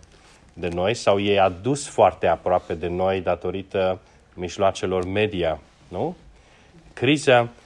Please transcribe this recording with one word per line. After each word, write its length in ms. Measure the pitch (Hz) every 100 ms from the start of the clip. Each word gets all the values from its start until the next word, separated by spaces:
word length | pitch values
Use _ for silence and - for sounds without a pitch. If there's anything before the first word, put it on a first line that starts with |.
| - - - - -
de 140 | - 87
noi 260 | 87 95
sau 260 | 120 107 101
e 200 | 101 98
adus 480 | 95 87 120 143 -
foarte 400 | - 95 - 92
aproape 460 | 82 90 90 -
de 140 | 82 87
noi 340 | 90 95 98
datorită 800 | 87 87 90 98 92 98 92 90 - _ _
mijloacelor 720 | 87 90 - 95 - 92 92 90
media, 540 | 101 107 90 82 78 - _ -
nu? 280 | 90 156 180 - - _ _ - - -
Criză, 560 | - 127 151 139 123 120 -